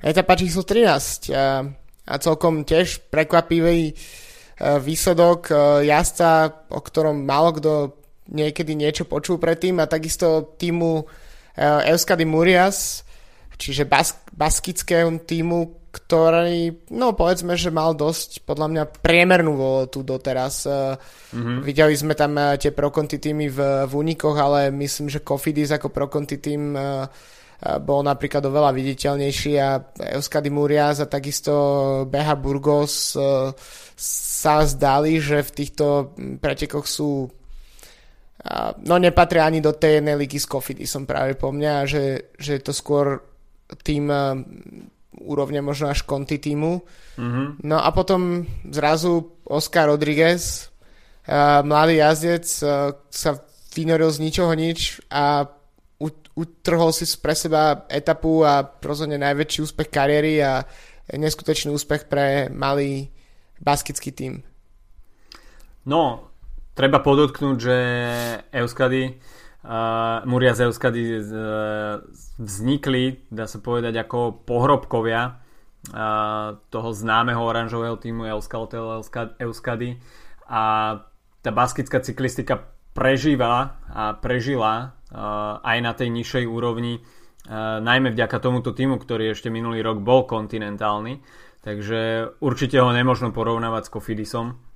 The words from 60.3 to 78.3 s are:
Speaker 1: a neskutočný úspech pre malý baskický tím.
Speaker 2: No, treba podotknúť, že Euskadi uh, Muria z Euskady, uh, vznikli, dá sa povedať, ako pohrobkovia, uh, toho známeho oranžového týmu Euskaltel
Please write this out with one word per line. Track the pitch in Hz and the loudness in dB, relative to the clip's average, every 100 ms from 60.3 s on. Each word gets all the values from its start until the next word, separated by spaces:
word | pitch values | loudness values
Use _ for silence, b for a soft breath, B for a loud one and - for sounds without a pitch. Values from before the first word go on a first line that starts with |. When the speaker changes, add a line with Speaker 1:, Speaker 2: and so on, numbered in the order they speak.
| 151 | 2
Speaker 1:
a | 143 131 135 B B B - | 2 0 -4 B B B -12
neskutočný | - 156 151 - 156 151 | -4 -2 -2 -2 -2 -2
úspech | 147 - 147 - | -4 -2 -4 -2
pre | 143 139 139 131 | 0 2 0 -2
malý | - 139 143 143 135 139 - - - _ - | -4 -2 0 -2 -4 -10 -16 -20 -20 _ -4
baskický | - 143 - - - | 0 0 0 -8 -10
tím. | 135 131 - - - _ _ _ - - b b b b b b b 135 | -8 -10 -10 -14 -20 _ _ _ -20 -20 b b b b b b b -2
Speaker 2:
No, | 151 147 117 - - - - - | 0 0 -2 -14 -20 -16 -14 -14
treba | - 135 139 | 0 4 4
podotknúť, | 139 139 151 - 139 131 | 4 4 4 2 -2 -2
že | 120 127 123 120 120 120 120 113 - | 0 0 0 -2 -4 -4 -4 -6 -8
Euskadi | 135 120 - 131 131 131 127 b b b b | -4 -4 0 0 0 -2 -8 b b b b
uh, | - 113 113 113 113 113 120 | -8 -4 -2 -2 -2 -4 -2
Muria | 123 127 | 2 4
z | 113 120 | 4 0
Euskady, | 113 131 117 117 113 | 2 -2 -2 -4 -4
uh, | 104 110 110 107 107 107 107 104 - - - - | -6 -8 -6 -4 -4 -4 -6 -8 -12 -20 -18 -12
vznikli, | 110 98 117 143 143 127 127 131 - | -10 -6 -2 -2 0 0 -2 -6 -14
dá | 110 110 | -12 -10
sa | 110 | -10
povedať, | 123 120 117 113 | -4 -2 -2 -4
ako | 110 120 120 - | -4 -4 -4 -6
pohrobkovia, | - 120 131 135 - 120 113 113 123 123 | -4 0 2 2 0 -2 0 -2 -4 -8
uh, | - - - _ - 113 110 107 107 107 107 104 _ | -20 -20 -20 _ -16 -8 -4 -2 -2 -4 -8 -12 _
toho | 117 113 | -8 -8
známeho | 104 113 110 120 117 | -6 0 2 2 0
oranžového | 117 113 117 117 117 113 | 0 -2 -4 -4 -6 -6
týmu | 117 113 | -8 -8
Euskaltel | 113 | -6